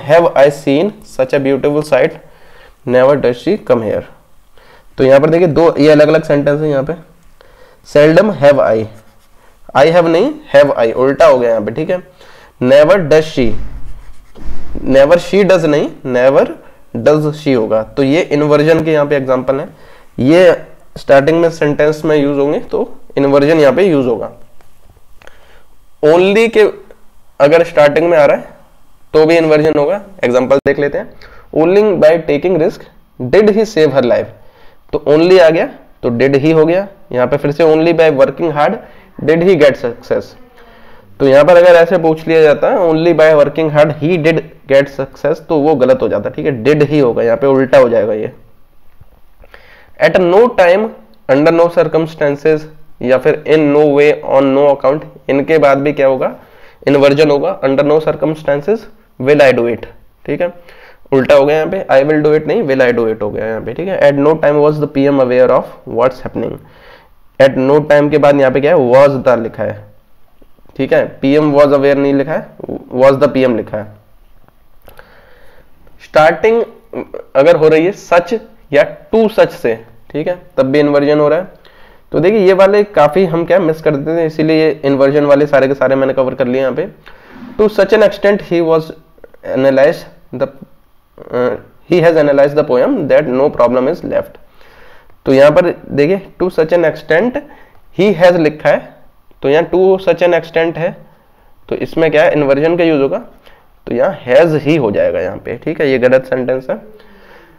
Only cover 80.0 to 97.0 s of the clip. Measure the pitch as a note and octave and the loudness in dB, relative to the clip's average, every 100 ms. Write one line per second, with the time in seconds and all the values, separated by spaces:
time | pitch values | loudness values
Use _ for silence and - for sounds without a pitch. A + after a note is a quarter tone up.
80 | - C#3+ F3 F3+ - - C3 C#3+ D3 C#3+ | -14 -8 -8 -8 -10 -4 -2 0 0 0
81 | C#3+ D3+ D3 D#3 F#3+ - - _ - - | 0 0 0 -2 -6 -16 -20 _ -20 -20
82 | _ - E3 A3 F#3 F#3+ G3 G#3 G3+ - | _ -2 0 2 2 4 4 2 0 0
83 | D3 D#3+ F#3 E3 E3 F3 E3 D#3+ D#3 C#3+ | 0 2 -2 -2 -2 -2 0 -2 -4 -4
84 | D3+ E3 D#3+ D#3+ D#3 D#3+ D#3 D3+ C#3 C#3 | -4 -4 -4 -2 -2 0 0 -2 -4 0
85 | C#3 D3 D3 C#3+ D3 C#3+ C3+ C3+ C3 C3+ | 0 0 2 2 2 0 0 -2 -2 0
86 | C3+ C3+ B2+ B2+ B2 B2+ C3 B2 G3 - | -2 -2 -4 -4 -6 -4 -4 -6 -10 -12
87 | - - - - - - G#3+ - F#3+ A3 | -20 -20 -20 -20 -18 -2 -2 0 0 2
88 | G#3 - G3+ G#3 - E3+ E3 D#3+ D#3+ - | 2 0 -2 -2 -4 -4 0 -2 -4 -14
89 | _ _ - - - F2+ C3+ C3 C#3+ F3 | _ _ -20 -20 -10 -2 0 2 0 0
90 | - - _ B2+ C3 - - - _ _ | -10 -20 _ -10 -10 -10 -20 -20 _ _
91 | _ _ - B2 B2 A2+ - _ _ F3 | _ _ -10 -4 -4 -6 -12 _ _ 0
92 | E3 D#3+ D3 C#3 C#3+ D3 C#3+ B2 F3 C4+ | 2 2 2 2 2 0 0 0 0 -2
93 | C#3 C3+ D3+ B2+ C#3+ - A#2+ B2+ B2+ E3+ | 0 0 0 -2 -2 0 0 0 -2 -6
94 | - - - - - _ - - - - | -6 -8 -8 -16 -20 _ -20 -20 -20 -20
95 | - - - C3+ C#3+ D#3 F3 - - C3 | -20 -14 -2 4 4 4 0 -4 -8 -4
96 | D3 F#3+ - - F3+ F#3 D#3+ F3 D#3+ D3+ | -2 -2 -8 -8 -6 -4 -2 0 -2 -4